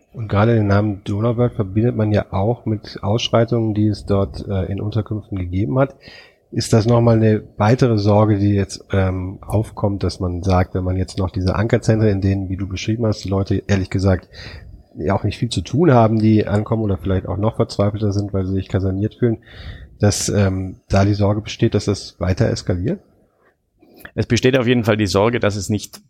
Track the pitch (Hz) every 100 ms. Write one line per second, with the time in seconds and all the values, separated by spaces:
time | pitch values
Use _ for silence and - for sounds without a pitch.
0 | _ - 107 101 113 113 101 101 107 95
1 | - 101 117 117 120 - 98 101 123 117
2 | 107 104 - 98 104 120 110 107 - -
3 | 98 113 - 113 117 117 113 104 107 98
4 | - 101 98 - - 95 90 98 104 110
5 | - 107 - 98 90 92 113 131 135 -
6 | - - - _ _ - - 117 110 120
7 | 117 113 110 107 - - 107 123 127 107
8 | 104 104 107 98 101 98 95 - - 98
9 | 95 92 92 101 - 107 110 - 101 98
10 | 90 - 92 87 95 90 92 98 90 92
11 | 90 - 92 - 90 - 117 117 - 110
12 | 110 95 95 98 92 95 92 92 - 113
13 | 110 101 92 98 98 98 - 98 92 98
14 | 95 90 - - - - - - _ -
15 | 76 101 104 - 117 98 87 127 170 123
16 | 110 113 110 107 - 104 107 113 107 92
17 | 95 92 - 92 107 - 110 - 101 107
18 | 107 98 101 98 95 95 95 95 95 95
19 | 107 - 120 113 - - - - - -
20 | 104 - - 101 98 95 92 - _ 98
21 | 101 101 101 104 - - 113 104 - 98
22 | - - 90 95 113 104 - 90 104 196
23 | _ _ _ _ _ _ _ _ _ -
24 | - - 104 113 131 131 117 123 110 107
25 | 101 98 110 120 104 101 95 104 - -